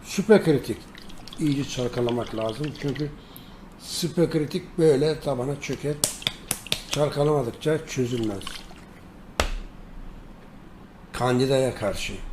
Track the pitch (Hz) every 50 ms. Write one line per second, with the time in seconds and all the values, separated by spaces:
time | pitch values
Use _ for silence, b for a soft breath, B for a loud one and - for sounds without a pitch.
0 | - - - - 190 - 220 196 208 165 151 131 - - 110 - - - - -
1 | - - - - - - - - 160 151 143 139 143 - - - 127 120 - 123
2 | 120 120 123 120 110 - - 110 110 113 110 113 147 151 - - - 143 131 123
3 | 151 143 147 B B B B B B B B B B B B - - - - -
4 | - 160 151 - 170 160 - 165 151 131 - 180 - - - - 165 160 143 131
5 | 147 156 156 143 - 147 139 123 123 135 143 143 - - 139 - - 139 151 143
6 | - - - - - - - - - - - - - - - - - - - 143
7 | 147 143 - 143 143 147 151 147 131 117 110 - - 151 156 151 156 - - 139
8 | 127 120 123 123 113 107 101 98 92 - - - - - - - - - - -
9 | - - - - - - - - - - - - - - - - - - - -
10 | - - - - - - - - - - - - - - - - - - - -
11 | - - - - 120 127 123 123 131 131 139 131 131 127 113 - 110 101 92 -
12 | - - 101 98 - -